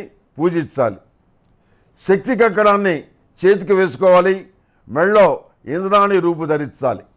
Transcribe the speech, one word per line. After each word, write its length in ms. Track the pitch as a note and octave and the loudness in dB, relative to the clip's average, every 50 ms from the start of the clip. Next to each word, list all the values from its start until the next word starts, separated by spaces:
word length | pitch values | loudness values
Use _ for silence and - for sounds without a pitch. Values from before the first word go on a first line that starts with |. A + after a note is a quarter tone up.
| G3+ - _ _ _ _ - | -6 -10 _ _ _ _ -8
పూజించాలి. 600 | - D#3 F3+ E3+ E3+ D3 - - C3+ B2 A2 G2 - _ _ _ _ _ _ _ _ _ _ _ _ _ _ _ _ _ _ _ - | -4 -4 -2 -2 -2 -6 -6 -4 -4 -4 -4 -4 -10 _ _ _ _ _ _ _ _ _ _ _ _ _ _ _ _ _ _ _ -10
శక్తి 320 | - - F#3+ G3 G3 - B3+ G3 | -2 -2 -2 -2 0 -4 0 0
కంకణాన్ని 540 | A#3 A3 F3+ G#3 G#3+ G#3 G3+ G3+ G3+ F#3+ E3 C#3 - _ _ _ _ _ _ - | 0 0 0 0 2 2 2 0 0 -2 -4 -4 -8 _ _ _ _ _ _ -2
చేతికి 340 | E3+ F#3+ G#3 G3 F#3+ E3+ G3+ F#3 | 2 2 2 2 0 -2 0 0
వేసుకోవాలి. 560 | F#3+ F3 - - F#3+ F#3 F3+ F3+ F3+ F#3+ F#3+ F#3+ F#3 - _ _ _ _ _ _ _ | 0 -2 -2 0 2 4 4 4 4 2 -2 -4 -6 -18 _ _ _ _ _ _ _
మెళ్ళో 400 | - A2+ D3 F3 G3 G#3+ G#3+ G3 D#3+ C3+ - - _ _ _ - A2+ C#3+ | -8 -4 -2 0 2 4 4 4 4 2 -2 -10 _ _ _ -12 -10 -8
ఇంద్రాణి 420 | F3 F#3+ F#3+ G3+ G3+ G3+ G3+ G3 F#3 E3+ | -6 -4 0 2 2 2 2 2 0 0
రూపు 180 | E3+ E3+ D3+ E3 D3+ | 0 -2 -2 -4 -4
ధరించాలి. 520 | D#3 D3 D3 C3 - - C3 B2 A2+ F#2 - _ _ | -2 -4 -4 -8 -10 -6 -4 -4 -4 -6 -10 _ _